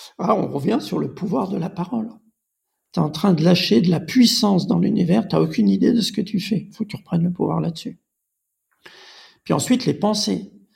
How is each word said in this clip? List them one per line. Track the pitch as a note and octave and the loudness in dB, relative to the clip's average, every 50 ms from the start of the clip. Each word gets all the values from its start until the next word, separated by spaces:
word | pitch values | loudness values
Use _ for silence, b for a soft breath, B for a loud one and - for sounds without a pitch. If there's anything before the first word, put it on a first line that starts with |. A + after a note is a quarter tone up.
| B B B | B B B
ah, | - G3+ A#3 A3 | -4 -2 0 0
on | F#3+ C#3 | 0 -2
revient | B2+ C3 C#3+ C3+ F#3+ G#3+ D4+ | -4 -6 -4 -2 -2 -2 -2
sur | D4+ - - D#3 | -2 -4 -4 -4
le | D3+ C3+ - | -4 -6 -8
pouvoir | - F3+ G#3 F3+ C4+ F#3+ F#3 | -8 -6 -4 -4 -4 -4 -4
de | G3+ | -4
la | F#3+ E3 - | -6 -6 -6
parole. | - - F3 - B2 A2+ A3 A#3 - - _ _ _ _ _ _ _ _ _ _ _ _ _ _ - | -6 -8 -8 -6 -6 -6 -6 -8 -10 -18 _ _ _ _ _ _ _ _ _ _ _ _ _ _ -4
T'es | - | -2
en | D#3 D3+ | -2 -2
train | D3+ - - - F3 | -2 0 2 2 2
de | D3 D#3 | 4 4
lâcher | F3+ F3+ F3 - - G3+ A#3 | 4 4 4 4 4 4 4
de | F3+ F3+ | 4 4
la | E3+ D3+ | 2 0
puissance | - - - B3+ A#3+ A3+ - - G#3+ G3+ G3 F3 D3 | -2 0 4 6 6 6 4 2 2 2 2 2 2
dans | - - E3+ | 2 2 2
l'univers, | F3+ G3+ - G3+ F3+ D#3+ F3 - G3+ | 2 2 2 2 2 2 2 2 2
t'as | - - D#2+ | 2 2 0
aucune | D#2+ D#2+ - - G#2 | 2 2 0 2 2
idée | G2 F#2+ F#2 F2 - | 2 2 4 4 2
de | E2 D#2 | 2 2
ce | - - - | 0 -2 -4
que | - | -6
tu | - - - F2+ | -4 -4 -4 -6
fais. | - - A3+ E3+ - - - | -4 -2 -4 -4 -4 -8 -10
Faut | - G#3+ | -12 -10
que | - | -10
tu | - | -10
reprennes | - - - F3+ E3+ E3 | -12 -8 -4 -2 0 0
le | F3+ F3 | -2 -2
pouvoir | - - - D#3+ E3+ | -2 -2 -2 -2 -2
là-dessus. | D#3 E3+ E3 - - - - - _ _ _ _ _ _ _ _ _ _ _ _ _ _ B B B B B B B B B B B B B B _ | -4 -4 -6 -8 -12 -14 -14 -16 _ _ _ _ _ _ _ _ _ _ _ _ _ _ B B B B B B B B B B B B B B _
Puis | - D#3+ | -2 -2
ensuite, | D3 - - B3+ B3 - | 0 2 0 0 0 0
les | D#3 - | -2 -2
pensées. | - - G#3 G#3+ G#3 - G#3+ F#3 E3+ - - - - _ _ _ | 0 -2 -2 -2 -2 -2 -4 -4 -4 -6 -12 -18 -20 _ _ _